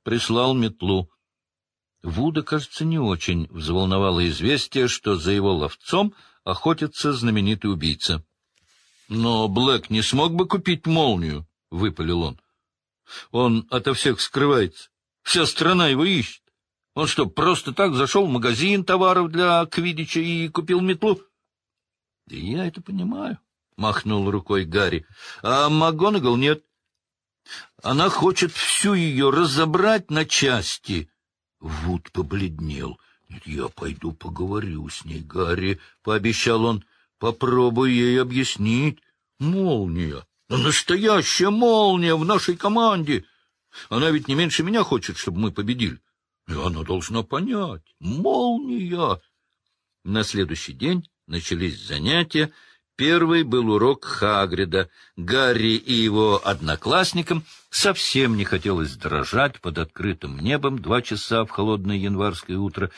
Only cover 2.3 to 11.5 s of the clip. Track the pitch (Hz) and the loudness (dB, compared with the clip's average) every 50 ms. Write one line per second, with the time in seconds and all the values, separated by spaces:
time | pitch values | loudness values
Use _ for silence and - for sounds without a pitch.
2.3 | 156 156 - - 156 156 135 - - - 160 160 165 160 131 107 92 85 - - | -2 -2 -4 -2 -4 -4 -4 -6 -8 -4 -2 0 0 0 0 0 -2 -2 -2 -2
3.3 | 90 85 78 - - 82 76 78 87 92 95 92 95 98 98 95 90 85 87 85 | -2 -2 -2 -6 -8 -8 -4 -2 0 0 2 2 2 2 2 2 2 2 2 0
4.3 | 76 78 85 120 147 131 - - - 135 123 120 120 - - 107 101 85 76 92 | 0 0 0 0 0 0 -2 -2 0 0 0 0 0 -2 0 -2 0 0 0 0
5.3 | 101 101 98 101 92 78 73 71 - - - - 165 185 208 208 - _ - _ | 0 2 2 2 2 0 -2 -4 -6 -10 -6 -2 0 2 0 0 -2 _ -20 _
6.3 | _ _ - 95 92 - - 156 165 160 156 147 - - - 147 139 120 117 117 | _ _ -6 -6 -6 -2 0 0 0 0 -2 -6 -4 -2 -2 -2 0 0 0 0
7.3 | 107 107 98 101 110 101 - 104 98 80 78 80 76 - - - 82 78 - _ | 2 2 2 0 0 0 -2 -2 -2 -2 -2 -4 -4 -2 -2 -4 -4 -4 -6 _
8.3 | _ _ _ _ _ _ _ _ _ _ _ _ _ _ _ - 107 113 117 117 | _ _ _ _ _ _ _ _ _ _ _ _ _ _ _ -6 -2 0 0 2
9.3 | 117 110 110 104 95 120 127 135 135 113 - - 110 113 104 - - 135 156 170 | 2 2 2 2 2 2 2 2 2 2 0 -2 -2 0 0 2 2 2 2 2
10.3 | 165 170 185 185 - 190 175 185 175 160 - 165 160 165 151 127 104 87 85 78 | 0 0 -2 0 -2 -2 0 -2 -2 -2 0 0 2 4 4 4 2 0 -2 -4
11.3 | 73 73 80 _ | -6 -6 -10 _